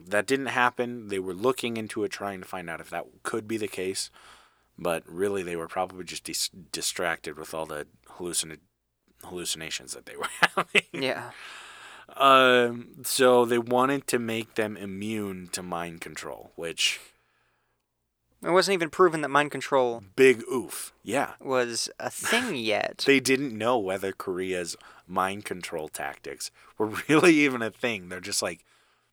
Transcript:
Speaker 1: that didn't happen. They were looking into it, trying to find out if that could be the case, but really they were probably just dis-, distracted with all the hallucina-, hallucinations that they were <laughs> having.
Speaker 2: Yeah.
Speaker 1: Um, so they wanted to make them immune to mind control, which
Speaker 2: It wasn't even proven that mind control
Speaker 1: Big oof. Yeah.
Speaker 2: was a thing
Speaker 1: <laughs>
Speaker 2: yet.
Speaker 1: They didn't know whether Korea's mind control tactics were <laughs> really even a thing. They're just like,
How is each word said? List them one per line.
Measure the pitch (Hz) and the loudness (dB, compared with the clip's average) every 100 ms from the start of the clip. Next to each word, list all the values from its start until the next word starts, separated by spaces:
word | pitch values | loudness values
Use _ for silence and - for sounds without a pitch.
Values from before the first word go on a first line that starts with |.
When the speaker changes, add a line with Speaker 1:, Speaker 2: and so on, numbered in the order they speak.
| 90 | -4
Speaker 1:
that | 104 101 | -2 2
didn't | 135 127 | 0 0
happen. | 123 123 - 120 120 104 | 2 2 2 -4 -6 -6
They | 98 | -6
were | 92 | -4
looking | 90 123 131 120 113 | -2 0 0 -2 -4
into | 107 113 101 | -6 -4 -4
it, | |
trying | - 101 95 | -4 -8 -8
to | 90 | -10
find | 92 85 | -12 -10
out | 80 | -10
if | 80 | -8
that | 85 - - | -10 -10 -12
could | - 113 107 | -6 -6 -4
be | 110 | -4
the | 104 | -4
case, | - 92 98 - - - - _ _ _ - | -4 -4 -4 -8 -14 -20 -20 _ _ _ -6
but | 90 80 - | -4 -4 -6
really | 82 101 101 | -2 -2 -2
they | 87 85 | -4 -6
were | 82 | -6
probably | 92 92 92 85 | -4 -4 -6 -12
just | 78 | -12
dis-, | - 78 - 95 80 | -8 -6 -6 -8 -12
distracted | 82 - - 87 82 80 76 | -6 -4 -2 -2 -2 -6 -12
with | 78 | -8
all | 80 80 | -8 -6
the | 76 73 _ - - | -8 -10 _ -20 -10
hallucina-, | 87 80 80 78 _ _ _ _ _ _ - | -4 -4 -4 -10 _ _ _ _ _ _ -14
hallucinations | 90 85 80 80 - 65 | -10 -8 -8 -8 -10 -10
that | - - | -16 -14
they | - | -10
were | - - | -10 0
<laughs> | 139 - | 0 0
having. | 170 202 - | 0 0 -2
Speaker 2:
Yeah. | 170 131 - 123 - - - - - - - - - | -4 -4 -4 -8 -14 -16 -16 -18 -20 -20 -20 -10 4
Speaker 1:
Um, | 135 135 127 123 120 120 - - | 8 8 8 6 4 0 -12 -10
so | 123 - 127 123 | -4 6 8 8
they | 117 120 | 6 2
wanted | 117 123 131 139 - | 4 4 4 0 0
to | 123 | -2
make | 113 113 107 - | 0 -4 -4 -2
them | 107 98 | -2 -4
immune | 98 95 107 110 101 92 87 | -10 -6 -4 -4 -4 -8 -10
to | - | -10
mind | 90 85 85 82 | -6 -6 -6 -10
control, | 80 78 76 55 - - | -14 -12 -12 -12 -14 -10
which | 82 80 - - - _ _ _ _ _ _ _ _ _ _ _ _ _ | -6 -2 -2 -2 -10 _ _ _ _ _ _ _ _ _ _ _ _ _
Speaker 2:
It | - | 2
wasn't | 180 175 190 | 2 4 0
even | 160 | 0
proven | - 180 156 | 4 4 4
that | 143 | 0
mind | 143 147 | 2 2
control | 135 - 139 123 117 98 - | -4 0 2 2 -2 -2 6
Speaker 1:
Big | 131 117 117 | 8 6 0
oof. | 127 82 - - _ | -4 -4 -10 -12 _
Yeah. | - 131 - - | -4 -2 -2 -6
Speaker 2:
was | 139 127 120 113 - - | -2 0 0 -2 -6 -6
a | 120 | -10
thing | - - 226 254 139 | -6 0 0 0 -2
Speaker 1:
<laughs> | 110 | 0
Speaker 2:
yet. | 101 - - - | 0 -2 0 4
Speaker 1:
They | 135 | 4
didn't | 123 131 143 107 | 4 2 0 -2
know | 113 123 | 0 2
whether | 95 95 95 | 0 -2 -4
Korea's | - - 90 92 90 85 - - - - | -4 -6 -4 -2 -4 -4 -10 -16 -20 -6
mind | 92 95 101 | -2 0 -2
control | - 92 - 82 78 | -8 -10 -8 -8 -8
tactics | - 71 - 71 69 - - - - | -8 -8 -10 -14 -12 -12 -14 -12 -4
were | 107 | -4
<laughs> | 104 - | -2 2
really | 151 180 151 | 6 8 6
even | 147 123 | 4 0
a | 110 | -4
thing. | - 123 104 90 | -2 -4 -4 -8
They're | 92 | -12
just | 92 - | -6 -4
like, | 98 85 _ _ _ _ _ | -4 -6 _ _ _ _ _